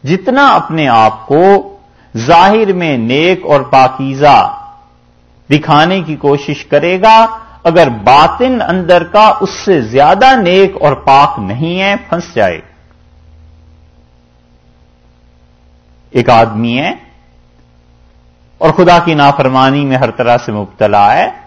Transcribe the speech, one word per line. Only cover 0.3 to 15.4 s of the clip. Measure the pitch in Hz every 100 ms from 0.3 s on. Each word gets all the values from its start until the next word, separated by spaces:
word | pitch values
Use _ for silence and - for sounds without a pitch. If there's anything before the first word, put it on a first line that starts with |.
| 262 285
اپنے | 214 - 160 143
آپ | 117 110 - -
کو | 143 185 196 - - _ _ _ 110
ظاہر | 117 165 190 214 208
میں | 180 170 131
نیک | 113 135 165 185 -
اور | 143
پاکیزہ | 131 131 127 - 135 135 147 120 92 - - - _ _ _ _ _ _ _
دکھانے | 143 151 151 165 190
کی | 156 147
کوشش | 143 143 147 143 -
کرے | 147 165 185
گا، | 220 220 226 - - -
اگر | 170 165 151
باطن | 113 101 135 165 - 254 247
اندر | - 185 175 175
کا | 170 208 214 -
اس | 196
سے | - - 175
زیادہ | 110 123 143 190 262 262
نیک | 180 180 190 -
اور | 147
پاک | 135 - 135 147 -
نہیں | 98 120 160 175
ہے، | 196 202 -
پھنس | 170 175
جائے۔ | - 98 80 - _ _ _ _ _ _ - - _ _ _ _ _ _ _ _ _ _ _ _ _ _ _ _ _ _ _